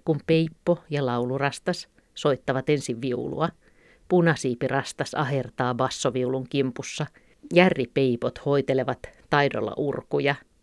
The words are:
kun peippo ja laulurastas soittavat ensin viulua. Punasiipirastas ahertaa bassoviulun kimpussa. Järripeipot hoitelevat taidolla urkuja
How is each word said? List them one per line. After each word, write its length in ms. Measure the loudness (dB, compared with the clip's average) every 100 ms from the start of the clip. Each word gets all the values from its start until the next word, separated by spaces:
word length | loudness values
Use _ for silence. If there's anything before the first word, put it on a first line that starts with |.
| -2
kun 140 | -2 2
peippo 520 | 2 2 -2 -2 -2 -2
ja 160 | -2 0
laulurastas 840 | 0 -2 -2 -2 -2 -4 -4 -8 _ _ -2
soittavat 540 | 0 0 0 0 2
ensin 320 | 0 0 -4
viulua. 480 | -4 -4 -4 -2 -4 -4 _ _ _ _ 0
Punasiipirastas 1080 | 4 4 2 0 -2 -2 -2 -4 -6 -6 -2
ahertaa 600 | -2 -2 -4 -4 -2 0
bassoviulun 720 | -2 -2 -2 0 -2 -2 -2
kimpussa. 560 | -2 -2 -4 -8 -8 -8 -10 _ _ 0
Järripeipot 920 | 4 4 4 -2 2 2 2 -2 -4 0
hoitelevat 540 | 0 2 0 0 -4 -10 -20 -2
taidolla 440 | 2 2 0 -4 -2
urkuja 580 | -4 -4 -4 0 0 -2 -8 _